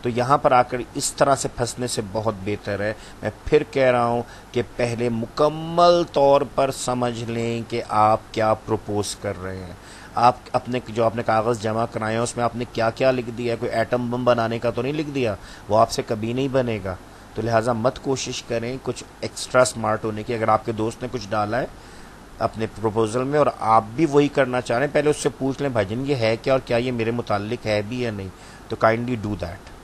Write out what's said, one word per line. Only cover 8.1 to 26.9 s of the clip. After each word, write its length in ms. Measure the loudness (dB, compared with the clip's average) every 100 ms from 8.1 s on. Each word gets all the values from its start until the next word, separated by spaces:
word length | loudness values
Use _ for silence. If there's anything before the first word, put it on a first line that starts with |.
| 4 0
क्या 200 | 0 2
propose 600 | 0 0 -4 -2 -4 -4 -6
कर 140 | -8 -8
रहे 200 | -8 -10
हैं। 200 | -12 -16 -18 -20 -8 4
आप 240 | 4 4 -4
अपने, 280 | -4 -2 -4 -4
जो 140 | 0
आपने 180 | 0 0
कागज़ 380 | 0 2 2 0
जमा 260 | -2 -2 -2
कराए 260 | -4 -2
हैं 80 | -2
उसमें 240 | -2 -2
आपने 200 | -2 -2
क्या-क्या 460 | -6 0 -2 2 2
लिख 160 | 2 -4
दिया 280 | -4 -4
है, 60 | -2
कोई 80 | -2
atom 420 | -2 0 -2 -2
बम 140 | 0
बनाने 340 | 2 2 2 0
का 120 | -2
तो 120 | -2
नहीं 100 | -4
लिख 140 | -4 -4
दिया, 300 | -2 -2 -4 -10 -18 0
वो 60 | 4
आपसे 260 | 4 2
कभी 320 | -4 -4 -2
नहीं 140 | -2 0
बनेगा। 500 | 0 0 -4 -6 -8 -12 -20 -14 -6
तो 60 |
लिहाजा 300 | 2 2 2
मत 260 | 0 0 0
कोशिश 460 | -4 -4 -4 -8 -6
करें 300 | -4 -4 -6
कुछ 260 | -8 -8 -12 -10
extra 400 | -10 -8 2 4
smart 400 | 4 2 -2 -2
होने 180 | -2 -6
की। 100 | -6
अगर 180 | -2 2
आपके 220 | 2 2
दोस्त 300 | -2 -4 -4
ने 60 | -8
कुछ 220 | -8 -4
डाला 260 | -2 -2 -2
है 120 | -4 -10 -20 -20 -20 -20 -20 -6
अपने 260 | -4 -2 -6
proposal 540 | -2 -2 0 0 0
में 180 | 0 2
और 200 | 2 2
आप 220 | 4 4
भी 240 | 4 0 4
वही 220 | 4 4
करना 320 | 2 2 0
चाह 180 | 0 0
रहे 80 | 2
हैं, 80 |
पहले 160 | 2 2
उससे 180 | 2 -2
पूछ 320 | -2 -4 -2
लें, 120 | -2
"भाईजान 340 | 0 0 -2 -2
ये 80 |
है 220 | 0 2 0
क्या 180 | 2
और 60 | 0
क्या 180 | 2 0
ये 140 | 0